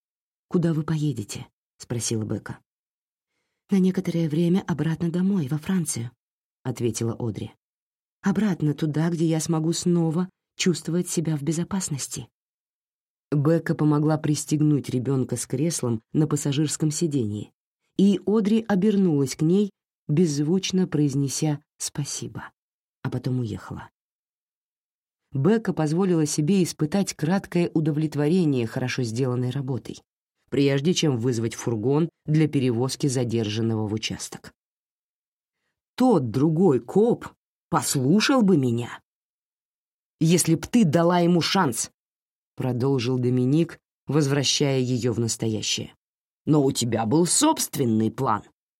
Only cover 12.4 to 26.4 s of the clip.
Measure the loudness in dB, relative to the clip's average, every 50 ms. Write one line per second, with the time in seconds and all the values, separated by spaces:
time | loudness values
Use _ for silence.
12.4 | _ _ _ _ _ _ _ _ _ _ _ _ _ _ _ _ _ -4 -2 0
13.4 | 2 2 2 2 0 -2 -2 0 2 2 2 2 2 2 0 0 0 -2 -2 -2
14.4 | -2 -2 0 2 2 2 2 2 0 -2 -4 -4 -2 0 0 -2 -2 -2 -4 -6
15.4 | -6 -6 -4 -2 -2 -2 -2 -2 -2 -2 -2 -4 -6 _ 0 0 0 2 0 -2
16.4 | -2 -2 0 0 0 -2 -2 -2 -2 -2 -2 0 -2 -2 -2 -2 -2 -2 -4 -6
17.4 | -8 -12 _ _ _ _ _ _ _ _ _ 2 4 4 4 2 2 0 2 2
18.4 | 2 2 2 2 2 2 0 2 2 4 4 4 4 4 4 2 0 0 -2 0
19.4 | 2 2 4 2 2 0 -4 _ _ _ _ _ _ -2 2 2 2 2 2 0
20.4 | 0 0 0 0 0 0 0 0 0 0 0 0 0 2 2 0 -2 -2 -2 -2
21.4 | -2 -2 -2 -2 -6 _ _ -12 -12 -10 -6 -6 -8 -6 -8 -10 -10 -12 -12 -14
22.4 | -16 -16 -18 _ _ _ _ _ _ _ _ _ -10 -8 -6 -6 -4 -4 -2 -2
23.4 | -4 -4 -6 -10 -10 -12 -14 -14 -14 -16 _ _ _ _ _ _ _ _ _ _
24.4 | _ _ _ _ _ _ _ _ _ _ _ _ _ _ _ _ _ _ -4 0
25.4 | 2 2 2 2 2 -2 -2 0 0 0 0 0 2 2 2 2 2 0 0 0